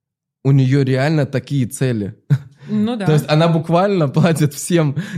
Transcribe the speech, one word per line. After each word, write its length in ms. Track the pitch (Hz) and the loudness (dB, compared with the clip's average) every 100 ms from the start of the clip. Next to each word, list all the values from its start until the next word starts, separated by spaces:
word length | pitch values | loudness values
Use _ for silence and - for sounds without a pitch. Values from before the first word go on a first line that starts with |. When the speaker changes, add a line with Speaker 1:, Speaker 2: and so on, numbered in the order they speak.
| _ _ _ _ | _ _ _ _
Speaker 1:
у 80 | 135 | 2
неё 320 | 139 127 143 | 2 4 2
реально 420 | 127 131 143 156 135 | 0 0 0 0 -2
такие 400 | 127 - 143 120 | -4 -4 -4 -4
цели. 480 | - 131 110 95 - - | -2 -2 -2 -6 -10 -2
<laughs> 60 | 139 - - - | -2 -2 -20 -6
Speaker 2:
Ну 260 | 208 214 240 | -2 -2 -2
да. 120 | 180 | 0
Speaker 1:
То 60 | |
есть 120 | 151 135 | 0 2
она 200 | 151 170 | 2 2
буквально 600 | 165 151 165 202 196 143 | 0 0 0 2 0 0
платит 460 | 160 170 151 147 | 2 2 2 -2
всем 420 | - - 170 147 143 - | -2 -2 0 0 -2 -6